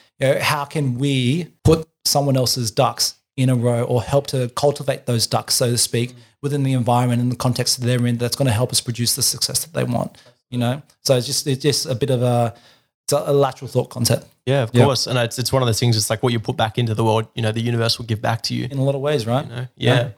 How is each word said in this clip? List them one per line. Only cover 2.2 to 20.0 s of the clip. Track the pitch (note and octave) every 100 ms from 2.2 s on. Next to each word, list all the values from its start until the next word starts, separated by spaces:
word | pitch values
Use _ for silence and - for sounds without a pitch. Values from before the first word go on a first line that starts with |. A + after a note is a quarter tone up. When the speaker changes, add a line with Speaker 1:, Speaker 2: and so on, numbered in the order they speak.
| C#3+ C3
Speaker 1:
else's | A#2+ - A2+
ducks | - A#2+ A#2 - - _ -
in | C3
a |
row | B2 A#2+ A#2+
or | B2 B2
help | - C#3+ C#3
to | C3 B2 -
cultivate | C#3+ C#3 C#3 C3 -
those | A#2 -
ducks, | A2+ -
so | - B2
to | A#2
speak, | - A#2+ B2
Speaker 2:
Mm. | - - _
Speaker 1:
within | C#3+ C#3+
the | C3+
environment | C3 A#2 B2 B2 A#2+
and | B2
the | B2
context | B2+ B2 A#2+ -
that | A#2+
they're | B2 A#2+
in | A#2
that's | A#2+ -
gonna | C3+
help | G#2+ B2+
us | -
produce | - A#2 A#2 -
the |
success | A#2+ A2+ - B2+
that | -
they | -
want, | B2 B2 - - - _ _
you | B2
know? | A#2+ C#3 - _
So | - B2+
it's | A#2+
just, | C3+ D3+
it's | C3
just | D3 B2 -
a |
bit | A#2 C3
of | B2+
a, | B2 A#2+ A#2 - - _ _ _
it's | -
a, | C#3+ -
a |
lateral | C#3+ C#3 - B2+
thought | B2+ B2+
concept. | A#2+ A#2+ - - _
Speaker 2:
Yeah, | - C#3
of | A#2
Speaker 1:
Yeah. | A#2+
Speaker 2:
course. | A#2+ B2 -
And | A#2+
it's, | A#2 -
it's | A#2+
one | C3+
of | B2
those | G#2+
things, | B2 A2
it's | -
like | A2
what | B2+
you | A#2
put | G#2 -
back | A2 -
into | A#2+
the | G#2+
world, | A2+ A2 A2
you | -
know, | B2
the | A#2
universe | A#2 A#2 A2+ -
will | A#2
give | A2
back | A#2 A2+
to | -
you. | B2 B2
Speaker 1:
In | C3+
a |
lot | C3+
of | C#3
ways, | C#3+ D3 A2
right? | B2+
Speaker 2:
You | D#3
know? | A#2+ B2+ -
Yeah, | B2
Speaker 1:
Yeah. | A#2+